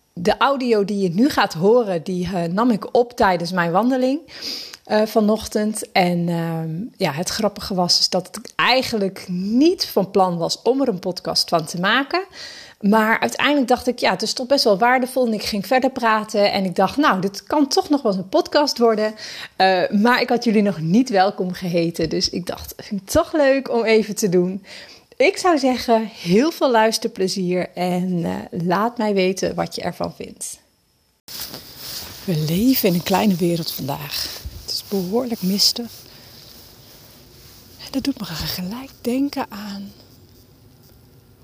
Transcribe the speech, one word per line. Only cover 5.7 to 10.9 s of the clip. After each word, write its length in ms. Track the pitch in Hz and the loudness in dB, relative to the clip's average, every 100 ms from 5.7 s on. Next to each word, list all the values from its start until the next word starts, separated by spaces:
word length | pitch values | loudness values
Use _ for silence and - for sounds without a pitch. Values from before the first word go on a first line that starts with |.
| 214 - | -4 -2
En, 360 | 196 180 175 170 | 2 2 2 0
ehm, 420 | 170 165 165 160 160 247 - | -2 -2 -4 -6 -8 -10 -4
ja, 160 | 175 | -4
het 160 | 143 180 | -2 -6
grappige 460 | - 208 - - | -2 -2 -4 -6
was 220 | 185 175 - | -2 0 0
dus 120 | - | 0
dat 280 | 185 180 - | -2 -4 -14
ik 140 | - - | -14 -2
eigenlijk 680 | 180 262 254 220 196 196 - | 2 2 0 -2 -2 -4 -8
niet 580 | 180 196 240 320 370 - | -6 0 4 4 2 -2
van 240 | 220 185 | -2 0
plan 280 | 202 185 170 | 2 2 0
was 240 | 165 - | -4 -2
om 180 | 233 269 | 0 2
er 80 | |
een 100 | 254 | 0